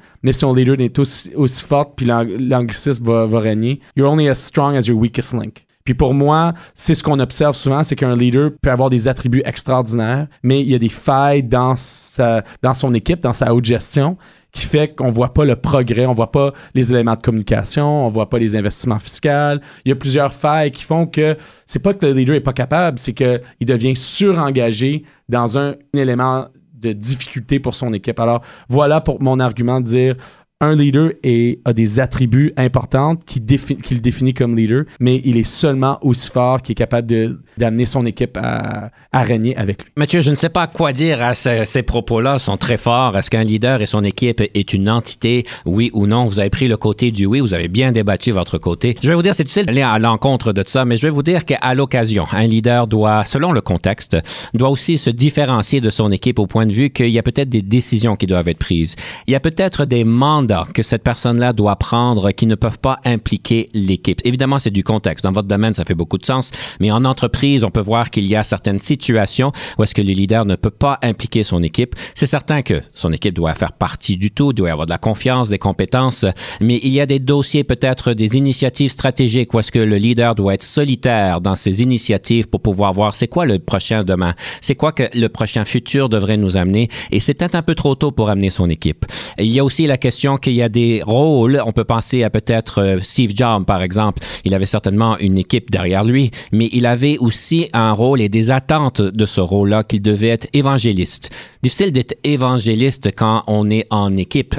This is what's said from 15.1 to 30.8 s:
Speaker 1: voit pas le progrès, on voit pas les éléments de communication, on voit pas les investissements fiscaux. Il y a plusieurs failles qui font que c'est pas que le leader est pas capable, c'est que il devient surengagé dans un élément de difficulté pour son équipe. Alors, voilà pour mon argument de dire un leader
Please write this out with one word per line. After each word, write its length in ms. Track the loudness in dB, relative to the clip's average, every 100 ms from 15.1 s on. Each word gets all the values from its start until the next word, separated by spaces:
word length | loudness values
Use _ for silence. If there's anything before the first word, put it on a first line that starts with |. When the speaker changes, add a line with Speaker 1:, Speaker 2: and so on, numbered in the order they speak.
Speaker 1:
voit 240 | 0 0
pas 100 | 2
le 120 | 2 2
progrès, 500 | 2 0 2 0 0
on 80 |
voit 180 | 0 0
pas 220 | 0 0 -2 -6
les 160 | 0 2
éléments 260 | 2 2 0
de 40 |
communication, 840 | 0 -2 0 -2 -2 -2 0 0 0
on 20 |
voit 220 | -2 -2
pas 80 | 0
les 180 | 0 0
investissements 420 | -2 -4 -4 -4
fiscaux. 600 | -6 -4 -2 0 0 -2 -8 -6
Il 60 | -2
y 20 |
a 40 | -2
plusieurs 360 | 0 0 0
failles 380 | 0 0 0 0
qui 140 | -4
font 200 | -4 -2
que 320 | 0 0 0 -2 -8 -20 -10
c'est 160 | -4
pas 100 | -2
que 140 | 0 2
le 80 |
leader 200 | 2 2
est 60 | 2
pas 140 | 0
capable, 440 | -4 -2 0 0 -2
c'est 140 | -6
que 300 | -2 0 0 -4 -6
il 60 | -2
devient 280 | 0 0
surengagé 1080 | -2 -6 -2 0 2 0 0 0 0 -2 -4 -8 _ -4
dans 300 | -2 0 -2
un 160 | -4 -6 _
élément 540 | -2 0 0 0 -2 -6 _ _
de 200 | -8 -6
difficulté 680 | -6 -6 -8 -8 -10 -2 -2
pour 140 | -2
son 180 | -6 -4
équipe. 280 | -4 -4 -2
Alors, 200 | 0 -2 -4 -18 -2
voilà 320 | 0 2 2
pour 200 | 0 -2
mon 160 | 0 0
argument 440 | 0 -2 -2 -2
de 40 | 0
dire 280 | 0 0 -2 -10 -20 _ -2
un 160 | 2
leader 340 | 4